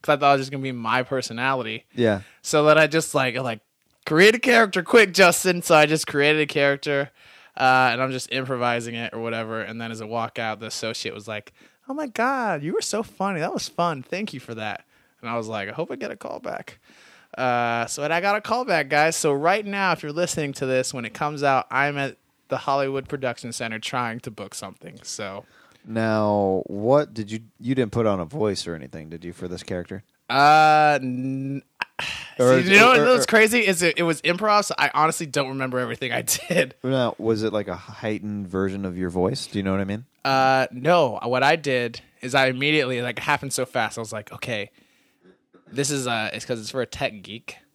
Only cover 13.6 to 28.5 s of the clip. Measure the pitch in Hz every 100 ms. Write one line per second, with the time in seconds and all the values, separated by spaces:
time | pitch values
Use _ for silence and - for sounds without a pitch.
13.6 | - - 175 143 123 180 214 135 - 113
14.6 | 107 95 _ _ _ _ 117 117 110 110
15.6 | 98 117 170 277 208 - - - - -
16.6 | - - _ _ - - _ - 127 120
17.6 | 117 117 117 - 147 165 196 208 - 233
18.6 | 254 170 135 147 160 165 160 139 160 208
19.6 | 208 196 190 160 151 151 175 - 147 135
20.6 | 131 131 127 135 113 - 147 151 143 131
21.6 | - 123 143 143 139 - _ _ _ 131
22.6 | - 139 135 135 131 143 131 117 120 117
23.6 | 113 110 - 131 120 117 120 107 101 -
24.6 | 98 95 - - - - 101 101 - _
25.6 | _ _ - 113 113 110 104 104 98 95
26.6 | - 101 110 143 143 110 101 110 113 _
27.6 | 120 131 113 120 110 95 80 151 107